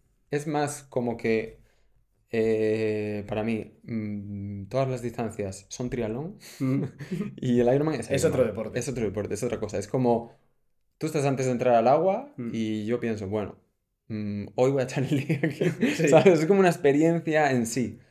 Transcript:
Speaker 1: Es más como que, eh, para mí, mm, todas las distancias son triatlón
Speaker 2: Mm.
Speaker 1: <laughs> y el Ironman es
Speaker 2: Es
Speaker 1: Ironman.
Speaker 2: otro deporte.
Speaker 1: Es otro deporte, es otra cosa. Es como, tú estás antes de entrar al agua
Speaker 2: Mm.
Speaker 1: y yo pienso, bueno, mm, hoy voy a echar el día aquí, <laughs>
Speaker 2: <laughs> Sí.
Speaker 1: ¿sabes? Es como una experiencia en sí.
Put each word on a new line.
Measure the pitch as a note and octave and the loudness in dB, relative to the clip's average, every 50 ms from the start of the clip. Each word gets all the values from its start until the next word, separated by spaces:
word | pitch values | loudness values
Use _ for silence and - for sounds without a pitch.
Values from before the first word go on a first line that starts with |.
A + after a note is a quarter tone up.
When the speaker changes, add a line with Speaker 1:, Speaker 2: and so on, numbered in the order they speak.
| _ _ _ _ _ - | _ _ _ _ _ -6
Speaker 1:
Es | - D3 D3 E3 | -6 -6 -4 -2
más | D3 D3 D3 C#3 C#3 - - | -2 -2 -2 -2 -4 -8 -12
como | - - C3 A#2+ A#2+ A2+ A#2 | -8 -6 -4 -4 -4 -4 -4
que, | - A2+ A2+ A2 A2 - - - _ _ _ _ _ _ _ _ _ _ _ _ _ _ | -2 0 0 0 -2 -4 -10 -18 _ _ _ _ _ _ _ _ _ _ _ _ _ _
eh, | - A2+ A2 A2+ A2 A2 A2 G#2+ G#2+ A2 A2 G#2+ G#2+ G#2+ G#2+ G#2+ G#2 G#2 G2+ - | -2 0 2 2 2 2 2 2 0 0 0 -2 -2 -2 -4 -4 -6 -6 -6 -6
para | A2 A2 G#2+ | -4 -4 -2
mí, | A2+ A2+ G#2+ - - - _ - | -2 -2 -4 -6 -10 -16 _ -12
mm, | - A#2+ A2+ G#2+ G#2 G#2 G2+ G2+ G2+ G2+ G2+ G2 G2+ G2+ G2+ G2 | -8 -6 -6 -6 -6 -6 -8 -8 -10 -10 -10 -8 -8 -8 -10 -8
todas | G2+ B2 C3 C3+ C3 | -4 -2 -2 -2 -2
las | B2+ A#2+ | -2 -4
distancias | A#2 A#2+ A#2 - A#2 A2 G#2+ - G2+ F#2+ G2 - - - | -6 -8 -6 -6 -6 -6 -6 -6 -6 -8 -8 -10 -14 -14
son | - - B2 B2 | -10 -8 -6 -6
triatlón | C3 A#2 A2+ G#2+ A2 B2+ D3+ F#3 G#3+ - - - - - | -4 -4 -4 -4 -4 -6 -8 -10 -12 -16 -20 -18 -10 -4
Speaker 2:
Mm. | C3+ C3 C3 C#3+ D3 C3 - - C#3+ - | -2 -2 0 -2 -2 -4 -8 -12 -12 -10
Speaker 1:
<laughs> | F#3+ - G#3 - - - | -8 -8 -8 -8 -8 -6
y | - C3 A#2+ A#2+ | -2 0 2 4
el | A#2+ A#2+ C3 | 4 4 4
Ironman | C#3+ D3+ D#3+ D#3 | 2 2 0 -2
es | A#2+ A2 - | -4 -4 -2
Speaker 2:
Es | C#3+ C3+ C#3+ | 0 0 2
Speaker 1:
Ironman. | D#3 - C3 | 2 2 2
Speaker 2:
otro | B2+ | 2
deporte. | A2 F#2+ A2 A2 - - A#2+ | 0 0 -6 -6 -6 -6 -6
Speaker 1:
Es | A#2 C3+ | -6 -4
otro | A#2+ B2 A2+ | -4 -2 -2
deporte, | G2+ F#2 G#2+ G2+ - A2 | -2 -2 -4 -4 -4 -4
es | G2 B2+ | -4 -4
otra | A#2+ A2+ G2 | -4 -4 -4
cosa. | A2 G2 G2 F2+ | -6 -4 -4 -6
Es | G2+ - | -6 -2
como, | - C3 B2+ A#2+ A#2 A2 - - - _ _ _ _ _ _ _ _ _ _ _ _ - | -2 0 2 2 2 2 0 -6 -16 _ _ _ _ _ _ _ _ _ _ _ _ -8
tú | D#3 D#3+ | -6 -4
estás | D#3+ D#3 C3+ | -2 0 0
antes | C#3+ C3+ B2+ C3 C3 | 0 0 0 0 0
de | B2+ | 0
entrar | A#2 B2 B2 A#2+ | 0 2 4 4
al | A#2 A2+ A#2+ | 6 6 6
agua | C#3 D#3+ E3 F#3+ G3 A#3 C#4 D4 - - | 4 4 4 2 0 0 -4 -8 -12 -10
Speaker 2:
Mm. | B2 A#2 - | -10 -6 -4
Speaker 1:
y | A2+ A2 A2 G#2+ G#2+ G#2 | -4 -2 -2 -2 -4 -2
yo | G#2+ A#2+ A#2+ | -2 -2 -2
pienso, | - A#2 A2 G2+ G2+ F#2 | -2 -2 -4 -4 -4 -4
bueno, | G#2 A2 G2+ - - - _ _ _ _ _ _ _ _ _ - | -4 -4 -4 -4 -8 -14 _ _ _ _ _ _ _ _ _ -10
mm, | A2+ G#2+ G#2 G#2 G2+ G2+ G2+ - - | -8 -8 -6 -6 -6 -6 -8 -6 -2
hoy | - B2+ C3 | 2 2 2
voy | C#3 C#3 | 2 2
a | B2 | 0
echar | B2 - C#3+ C3 | -2 -2 -2 -2
el | C3 D#3 C3 - - | 0 0 -2 0 0
día | D#3 C3 - | -2 0 -2
aquí, | D#3 C3 - F3+ | -2 -2 0 -2
<laughs> | F3+ - - A3+ C#4 | -2 0 0 0 0
Speaker 2:
<laughs> | D4 | 0
Sí. | - D#3+ D3 | 2 4 6
Speaker 1:
¿sabes? | D#3 D#3 - G3 F3 D3+ | 8 8 8 8 6 6
Es | D#3+ | 6
como | D#3+ G3+ G3 | 4 4 6
una | F#3+ F3 | 6 4
experiencia | E3 - - C#3+ C3+ D3 D#3+ E3 E3+ E3+ E3 E3 D3+ D#3 D3+ C#3 | 4 4 4 4 4 6 4 4 2 2 0 0 2 2 2 4
en | C3 B2 A#2 A2+ | 2 2 0 0
sí. | - C3+ A#2+ A#2+ - - - _ | -2 -4 -4 -4 -6 -12 -20 _